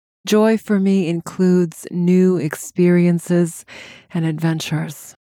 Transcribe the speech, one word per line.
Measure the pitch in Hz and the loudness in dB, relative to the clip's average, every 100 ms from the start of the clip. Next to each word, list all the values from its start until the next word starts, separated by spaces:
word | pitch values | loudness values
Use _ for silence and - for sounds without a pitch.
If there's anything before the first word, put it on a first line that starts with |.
| _ _ - | _ _ -2
Joy | 214 220 220 | 2 2 0
for | - 208 | 0 0
me | 196 196 165 | 2 0 0
includes | 170 - - 185 180 175 - - | -4 -6 -2 2 2 0 -6 -10
new | 180 175 185 185 180 | -4 2 4 4 2
experiences | 147 - - - 175 175 175 170 - 175 170 - - - - - _ | -4 -8 -10 0 2 4 2 0 0 0 0 -4 -20 -20 -20 -20 _
and | 180 | -6
adventures, | 165 156 165 160 - 156 160 151 - - _ | -4 -2 -2 -4 -4 -6 -6 -12 -20 -20 _